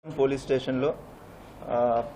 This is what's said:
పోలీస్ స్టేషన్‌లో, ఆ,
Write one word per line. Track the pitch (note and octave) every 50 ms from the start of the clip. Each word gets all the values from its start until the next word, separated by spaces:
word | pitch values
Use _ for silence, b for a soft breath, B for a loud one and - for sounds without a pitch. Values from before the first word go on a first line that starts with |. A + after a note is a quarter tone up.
| _ D#3+ C#3 C#3+
పోలీస్ | C3+ C3+ C#3 C3+
స్టేషన్‌లో, | - - C#3 B2+ B2+ - C3 B2+ C3 D3+ - - - - - - - - - - - - - - -
ఆ, | - A#2+ A#2+ A#2+ A#2+ A#2 A#2 A#2 - -